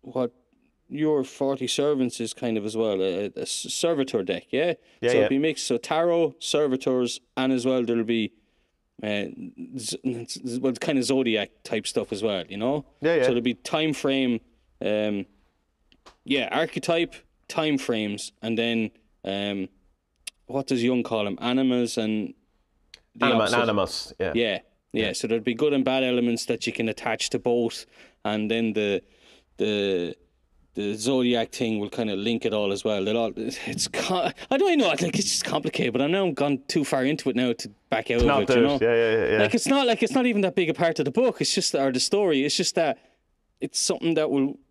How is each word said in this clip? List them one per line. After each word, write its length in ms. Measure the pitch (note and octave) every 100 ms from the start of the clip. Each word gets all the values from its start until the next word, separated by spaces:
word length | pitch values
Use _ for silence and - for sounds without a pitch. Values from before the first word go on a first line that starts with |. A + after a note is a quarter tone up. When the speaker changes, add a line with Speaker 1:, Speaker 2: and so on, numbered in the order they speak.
Speaker 1:
what 300 | C3+ B2+ A#2+ _ _ _ _ _ _
your 340 | D3 D#3 D3+
forty 440 | C3+ - C3+ C3 B2+
servants 520 | - C#3+ C#3+ B2 -
is 140 | A2+
kind 240 | - B2 A2
of 80 | G#2
as 120 | A2
well, 240 | A2 G2
a, 240 | F#2+ F2+ G#2 -
a 60 |
s-, 80 | - - -
servitor 500 | - E3 D#3+ C3+ A#2
deck, 220 | F#2 F2 -
yeah? 220 | B2+ E3+ E3 _ _
Speaker 2:
Yeah, 80 | A#2
Speaker 1:
So 60 | B2
Speaker 2:
yeah. 60 |
Speaker 1:
it'll 60 | G#2+
be 80 | C3+
mixed, 280 | D#3 D3+ -
so 100 | A#2
tarot, 580 | - D#3+ E3+ E3+ D#3+ -
servitors, 800 | - D#3 D3 B2+ C3+ B2+ B2 - _ -
and 160 | C3
as 140 | C3 B2
well 180 | C3
there'll 200 | A#2 A#2 A2
be, 260 | A#2 G#2 _ _ _ _ _ _ -
uh, 220 | G#2+ G#2 G2 - F#2+ - E2+ C3
z-, 480 | A2 - C3 A#2 A#2
z-, 300 | - B2+ A#2+
well, 140 | C3+
kind 240 | A#2+ - C#3+
of 60 |
zodiac 460 | A#2+ C3+ A#2+ G#2+ G2 _
type 240 | - A2 G2+
stuff 240 | - G#2
as 100 | G2+
well, 220 | A2 G2 E2+
you 80 | G2+
know? 280 | A#2 D3 C3+ _
Speaker 2:
Yeah, 140 | D3+ E3
yeah. 60 |
Speaker 1:
So 40 | C3
there'll 120 | A#2+
be 140 | A#2+ A#2
time 380 | - D#3 D#3
frame, 460 | C#3+ C#3+ C3+ C3 A#2 _ _ _ _
um, 440 | G2 G#2+ G#2+ G2+ F#2+ _ _ _ _ _ _ _ - _
yeah, 240 | - C#3 A2+
archetype, 640 | C#3 E3 - - E3+ E3 - _ _ _
time 280 | - D#3 C#3+
frames, 540 | - A2+ G#2+ G2+ - _
and 160 | A2 A2+
then, 340 | A#2 A2+ A2 _ _ _ G2
um, 420 | G2 G2+ G2+ F#2+ _ _ _ _ _ - _ _
what 220 | C3+ C3+
does 140 | B2+
Jung 220 | A#2 B2+
call 240 | A#2 A2 G#2
'em? 100 | F#2
Animas 560 | B2 B2+ C3 B2 A#2+ -
and 360 | G#2+ G#2+ G2 - _ _ _ _ _ - _ -
the 100 | A#2+
Speaker 2:
Anima, 160 | A2+
Speaker 1:
opposite. 160 | G#2 A#2
Speaker 2:
animus, 540 | A#2 G#2 F#2 - - -
yeah. 120 | F#2
Speaker 1:
Yeah, 260 | A2+ A#2 F#2+ _ _ _
yeah. 120 | - G#2+
Speaker 2:
Yeah. 40 |
Speaker 1:
So 140 | F2+ A2+
there'd 160 | A2+
be 100 | G#2+
good 200 | A#2+ D3
and 100 | C#3+
bad 220 | C3 C3 C3
elements 400 | B2 A#2+ A#2 -
that 200 | A#2 -
you 60 |
can 160 | - A2+
attach 420 | A2 - A2+ -
to 80 | C3+
both, 460 | B2 A#2+ A2+ - - - - _
and 260 | G#2+ G#2+ G#2+
then 220 | A2+ A2+
the, 300 | G#2+ G#2 F#2+ _ _ - - _ -
the, 580 | G#2 G#2 G2+ F#2 F2 - _ _ _ _ _ -
the 180 | G#2
zodiac 580 | G#2+ A#2 C3 B2 A#2 A2+
thing 280 | - A#2 A2
will 100 | G#2
kinda 260 | - A2 G2
link 300 | G#2+ A2+ A2+
it 80 |
all 180 | G#2+ G2+
as 120 | G2 A2+
well. 180 | G#2
They'll 140 | G2 A2+
all, 140 | A2+ -
it's 520 | A2 - - - -
co-, 420 | - - F#3 F3 - -
I 60 | C#4
don't 200 | G4 D#4+
know. 100 | G3+
Like, 140 | D3
it's 220 | F3 -
just 200 | - -
complicated, 480 | - D#3 D3+ - B2+
but 80 | A#2+
I 40 | C#3+
know 200 | F#3+ F#3+
I've 80 | C#3+
gone 260 | C#3+ C3+ -
too 180 | E3+ C#3
far 180 | C#3
into 260 | C3 B2+ -
it 60 | A#2
now 160 | B2+
to 160 | A#2 G#2+ G2+ _
back 220 | A2 -
out 100 | A#2
Speaker 2:
Not 200 | A#2+ C#3
Speaker 1:
of 60 | G2
it. 40 | B2+
You 40 |
know, 140 | C3 C#3+
Speaker 2:
do 60 | A2+
it. 20 |
Yeah, 80 | A#2
yeah, 300 | A#2 A2+ F2+
yeah, 60 |
yeah. 60 | G#2+
Speaker 1:
like, 120 | G#2 A#3
it's 120 | -
not 200 | C4+ B3+
like, 160 | A3+
it's 100 | A3
not 120 | C4+ B3
even 140 | G#3
that 140 | F#3+ -
big 140 | E3+
a 40 | -
part 240 | E3+ E3
of 60 | D3
the 60 |
book. 300 | E3+ B3+ -
It's 120 | -
just, 200 | - F3+ D3
or 160 | C3+
the 80 | B2+
story. 460 | - G3 G3+ C#3 C#3+
It's 100 | -
just 200 | F#3 -
that 240 | D#3+ C3 _ _ _ _ _ _
it's 200 | C#3 -
something 340 | - F3 E3
that 160 | D#3 D#3
will 300 | C#3 C3+ - _